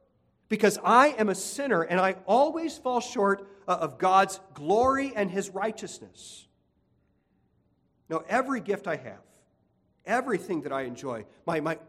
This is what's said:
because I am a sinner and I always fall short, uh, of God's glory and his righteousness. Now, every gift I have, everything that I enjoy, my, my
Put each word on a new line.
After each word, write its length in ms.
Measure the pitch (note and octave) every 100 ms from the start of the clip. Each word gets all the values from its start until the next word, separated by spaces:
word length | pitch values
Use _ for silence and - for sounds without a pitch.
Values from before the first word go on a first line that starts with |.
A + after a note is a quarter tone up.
| _ _ _ _ -
because 280 | G#3+ G#3 -
I 240 | F3+ A#3 D4 A#3
am 120 | G#3+
a 40 |
sinner 460 | F#3+ - - C#4 F3+
and 180 | D#3+ F3+
I 180 | F#3+ F#3 -
always 500 | A#3 D4+ E4 E4 -
fall 240 | B3+ B3
short, 480 | A#3 B3 G3 G3 - - -
uh, 120 | F3+
of 160 | D#3 B2+
God's 440 | F#3+ F#3+ F#3+ - -
glory 640 | C#3 D3 G#3+ C4 C4+ C#4 G#3+
and 140 | G3+
his 180 | G3 F#3+
righteousness. 960 | F#3+ A3 A3 F3+ - G2 - - - - _ _ _ _ _ _ _ _ _ _ _ _ _ _ _ -
Now, 140 | D#3+ -
every 320 | A#3 B3+ B3+
gift 260 | F#3+ G3 F3+
I 100 | D3
have, 240 | A#2+ G2 _ _ _ _ _ _ _ _ -
everything 560 | A#3+ C4 F#3+ - E3
that 100 | C3+
I 100 | C3+
enjoy, 440 | B2+ A#2+ C3+ A#2 G2+ _
my, 160 | - D#3+
my 180 | D#3 D#3+